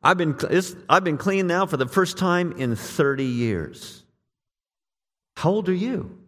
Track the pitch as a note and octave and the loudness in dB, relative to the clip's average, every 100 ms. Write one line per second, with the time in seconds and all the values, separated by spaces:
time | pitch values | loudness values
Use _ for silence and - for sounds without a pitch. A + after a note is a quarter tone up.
0 | C#3 F3+ E3 C#3 - E3+ F#3 - - E3 | 4 4 2 0 0 0 0 -10 2 4
1 | F#3 D3+ F#3+ G3 F3+ E3+ F#3+ D3 C3 - | 4 -2 0 0 0 0 0 -2 0 0
2 | F3+ - F#3 F3 F3 - C3 A2+ - - | 0 0 2 2 0 -2 -4 -4 -6 0
3 | C#3+ C3+ C3 A#2+ A#2 F#2+ D2 - - - | 0 2 -2 0 0 0 -4 -10 -20 -20
4 | _ _ _ _ _ _ _ _ _ _ | _ _ _ _ _ _ _ _ _ _
5 | _ _ _ - D#3+ G#3 F3+ F#3 A3 A#3 | _ _ _ -4 0 0 0 -2 -2 -4
6 | - - | -8 -16